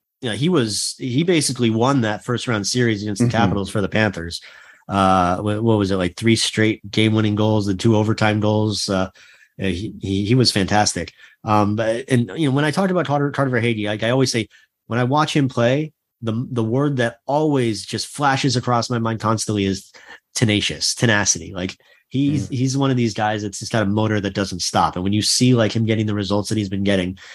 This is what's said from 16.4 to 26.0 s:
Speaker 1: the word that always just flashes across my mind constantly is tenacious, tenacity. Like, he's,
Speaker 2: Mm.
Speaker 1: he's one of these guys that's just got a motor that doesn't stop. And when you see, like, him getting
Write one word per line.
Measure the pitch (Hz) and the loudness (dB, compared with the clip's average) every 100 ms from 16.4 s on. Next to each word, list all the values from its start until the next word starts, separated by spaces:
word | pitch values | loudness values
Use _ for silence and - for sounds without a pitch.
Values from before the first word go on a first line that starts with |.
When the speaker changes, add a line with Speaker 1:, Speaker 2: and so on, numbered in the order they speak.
| 135 | -4
Speaker 1:
the | 120 | -4
word | 113 127 147 131 | -2 0 0 0
that | 117 - - | -2 -4 -4
always | 147 156 139 117 98 - | 0 2 0 0 -4 -6
just | 110 - | -8 -8
flashes | - 143 135 143 120 | -2 0 2 0 0
across | 123 117 113 | 0 0 0
my | 120 | -2
mind | 113 107 | -2 -2
constantly | 107 110 - 107 | -2 -2 -2 0
is | 98 98 - - - - _ - | 0 -2 -8 -20 -20 -20 _ -2
tenacious, | 107 104 - 78 - | 2 2 0 -2 -4
tenacity. | - 117 104 98 87 85 | 0 2 4 2 -2 -6
Like, | 95 95 - _ _ _ | -8 -8 -8 _ _ _
he's, | 127 143 147 92 | -2 0 -2 -4
Speaker 2:
Mm. | |
Speaker 1:
he's | 123 131 135 | -2 -2 0
one | 135 | 2
of | 127 | 2
these | 117 | 0
guys | 107 107 107 | 0 -2 -2
that's | 104 - | -6 -8
just | - | -4
got | 113 | 0
a | 101 | 2
motor | 107 107 107 | 2 2 0
that | 95 | -2
doesn't | 101 95 90 | -2 -4 -4
stop. | - 101 80 90 | -2 0 0 0
And | |
when | 98 | -2
you | 104 | 0
see, | - - 127 123 | 0 2 4 4
like, | 107 | 2
him | 113 113 | 0 0
getting | 110 | 0